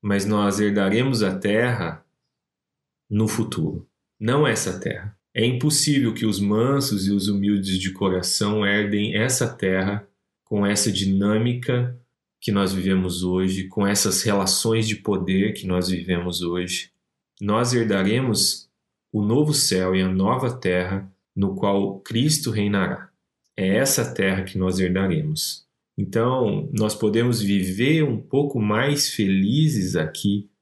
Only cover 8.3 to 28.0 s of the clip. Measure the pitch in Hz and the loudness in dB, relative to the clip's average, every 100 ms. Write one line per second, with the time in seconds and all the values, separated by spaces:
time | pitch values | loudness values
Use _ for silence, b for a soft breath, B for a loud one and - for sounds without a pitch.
8.3 | - 104 107 101 101 101 104 104 104 123 | -2 0 0 0 0 0 0 -2 0 0
9.3 | 127 120 - 95 92 95 104 - _ _ | 0 -2 -2 -2 0 0 -4 -8 _ _
10.3 | _ _ 104 101 104 - 92 98 95 101 | _ _ -2 0 2 0 0 0 2 2
11.3 | 110 120 123 120 123 123 - _ _ _ | 2 0 -2 -2 0 -2 -6 _ _ _
12.3 | _ - 101 98 95 90 95 92 87 90 | _ -2 0 0 0 0 2 0 -2 0
13.3 | 90 95 95 95 - 101 101 107 92 - | 0 0 -2 -4 -2 0 2 0 0 0
14.3 | 101 95 - 113 113 110 107 - 95 87 | 0 0 0 0 0 0 -2 -2 -2 0
15.3 | 95 101 98 95 90 87 90 87 87 90 | 0 0 -2 -2 -2 0 -2 -2 -2 -2
16.3 | 85 87 87 90 - - _ _ _ _ | -4 -4 -4 -4 -6 -8 _ _ _ _
17.3 | _ 104 107 123 123 113 98 95 113 131 | _ -2 0 2 0 2 2 2 0 0
18.3 | 104 - - - _ _ _ _ 107 104 | 0 0 -2 -10 _ _ _ _ -2 2
19.3 | 120 151 147 - 92 92 95 92 92 98 | 2 2 2 2 2 2 2 2 2 2
20.3 | 127 127 - 95 90 90 98 - _ _ | 2 -2 -2 0 0 0 -4 -6 _ _
21.3 | - 98 95 101 98 98 98 - 113 147 | -2 -2 0 0 0 0 -4 -6 0 2
22.3 | 156 120 104 104 101 92 92 - _ _ | 0 -2 -2 0 0 -2 -4 -12 _ _
23.3 | _ _ - 95 101 135 - 113 - 98 | _ _ -4 0 2 2 0 -2 -2 0
24.3 | 95 95 - 92 92 92 92 95 82 76 | 0 -4 -2 -2 0 0 0 0 0 -2
25.3 | 78 - - _ _ _ - 98 113 117 | -4 -6 -8 _ _ _ -6 -2 0 0
26.3 | 131 117 101 - - 107 - 107 110 120 | 2 0 0 -4 -2 -2 0 0 2 2
27.3 | 113 101 98 92 95 127 160 | 2 2 0 0 0 2 2